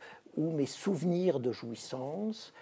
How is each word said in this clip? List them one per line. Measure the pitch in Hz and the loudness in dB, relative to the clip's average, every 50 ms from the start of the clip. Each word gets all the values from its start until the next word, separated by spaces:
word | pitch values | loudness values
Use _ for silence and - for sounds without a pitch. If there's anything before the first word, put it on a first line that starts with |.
| - - - - - - - | -14 -18 -18 -20 -20 -6 -2
ou | - 156 165 | 0 0 2
mes | 165 147 139 | 2 2 2
souvenirs | - - - - 196 190 139 156 180 170 175 185 180 160 139 | 0 -2 -2 0 0 2 2 2 2 4 6 4 4 4 4
de | 120 123 | 2 0
jouissance. | 113 - 120 117 113 - - - 135 127 127 139 156 190 214 220 220 - - - - - | 0 -2 -6 -8 -8 -8 -8 -6 -6 -4 -4 -4 -2 -2 -2 -2 -4 -4 -10 -16 -18 -20